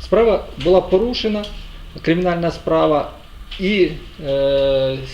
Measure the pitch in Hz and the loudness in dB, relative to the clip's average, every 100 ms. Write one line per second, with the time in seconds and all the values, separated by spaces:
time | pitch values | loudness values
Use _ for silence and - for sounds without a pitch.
0 | - 196 226 180 - - 143 185 180 190 | 0 2 4 2 -2 -4 2 4 4 2
1 | 233 247 220 208 208 - - - - - | 0 -2 -2 -2 -6 -10 -14 -16 -16 -6
2 | - 170 180 170 170 - - 160 160 147 | 0 0 2 0 -2 -2 0 2 4 2
3 | - - - - - - 190 208 160 135 | 0 -8 -18 -18 -14 -4 0 2 2 0
4 | - - 147 139 139 139 139 135 135 135 | -14 -10 -2 0 2 2 2 2 0 -2
5 | 131 | -6